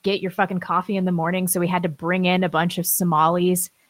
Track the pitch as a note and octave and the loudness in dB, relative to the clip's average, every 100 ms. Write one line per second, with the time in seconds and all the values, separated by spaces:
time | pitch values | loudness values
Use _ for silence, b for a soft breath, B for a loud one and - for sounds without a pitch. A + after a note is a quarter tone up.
0 | G3 G3 F#3 G3 F#3+ F#3 - F3 F3+ G3 | -2 -2 -2 -2 -2 -2 -2 -2 -2 -2
1 | F#3 F3 E3 F#3 F3+ F3+ F3 F3+ F3 D3 | 0 0 -2 -2 -2 0 0 0 -2 -4
2 | E3 F#3 F3+ F#3 F3+ D#3 E3+ F3 E3+ - | -2 0 2 2 2 0 0 -2 -2 0
3 | F3+ D#3 D#3+ F3+ F3+ F3+ - _ | 2 4 4 4 2 0 -4 _